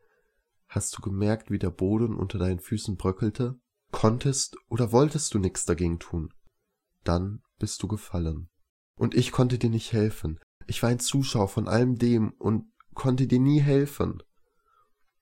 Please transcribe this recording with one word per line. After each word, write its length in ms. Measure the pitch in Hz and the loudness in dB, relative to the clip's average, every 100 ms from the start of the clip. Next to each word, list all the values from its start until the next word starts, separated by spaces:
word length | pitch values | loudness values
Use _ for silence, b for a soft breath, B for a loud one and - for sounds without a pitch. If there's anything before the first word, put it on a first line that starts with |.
| _ _ _ _ _ _ _ | _ _ _ _ _ _ _
Hast 280 | - - - | -6 -4 -6
du 40 | |
gemerkt, 500 | 98 95 104 110 - | -8 -2 0 0 -2
wie 80 | 101 | -4
der 100 | 95 | -4
Boden 460 | - 92 107 117 101 | -2 0 2 0 -2
unter 240 | 95 92 | -4 -2
deinen 200 | 92 90 | -2 -2
Füßen 360 | - 110 - 92 | -4 -6 -4 -4
bröckelte? 640 | 95 - 110 - 123 131 _ _ _ | -2 0 -2 -2 -6 -6 _ _ _
Konntest 640 | - 113 123 139 131 - - - | 0 2 2 0 -2 -4 -10 -6
oder 240 | 117 113 | -2 4
wolltest 400 | 117 151 147 - | 4 4 0 -2
du 60 | 107 | 0
nichts 260 | 92 - - | 0 -2 -2
dagegen 340 | 85 87 85 | 0 0 -2
tun? 340 | - 85 76 - _ _ _ _ _ _ | -6 -8 -8 -12 _ _ _ _ _ _
Dann 400 | - 85 95 107 - - | 0 0 -2 -8 -14 -8
bist 240 | 107 - | -6 -4
du 60 | 90 | -6
gefallen. 600 | 107 - 87 82 80 85 _ _ _ _ - | -6 -6 -4 -4 -6 -10 _ _ _ _ -2
Und 200 | 117 - | 2 2
ich 180 | - | 2
konnte 240 | - 123 123 | 2 2 2
dir 120 | 117 | 0
nicht 220 | 113 - | 0 0
helfen. 480 | 110 107 - 78 82 _ _ - | 0 0 0 -6 -8 _ _ -8
Ich 160 | - | -2
war 80 | 117 | 0
ein 100 | 123 | 0
Zuschauer 500 | - 139 135 117 98 | 0 0 0 0 0
von 180 | - 95 | 0 0
allem 320 | 113 127 120 | 2 2 2
dem 320 | 120 117 107 - | 2 4 0 -2
und 320 | - 110 - _ _ | -2 -2 -4 _ _
konnte 340 | - 135 127 135 | -4 0 2 2
dir 120 | 123 | 4
nie 200 | 135 147 | 4 4
helfen. 640 | 143 139 143 - 90 92 - _ _ _ _ _ _ _ _ _ | 4 2 2 -2 -4 -6 -14 _ _ _ _ _ _ _ _ _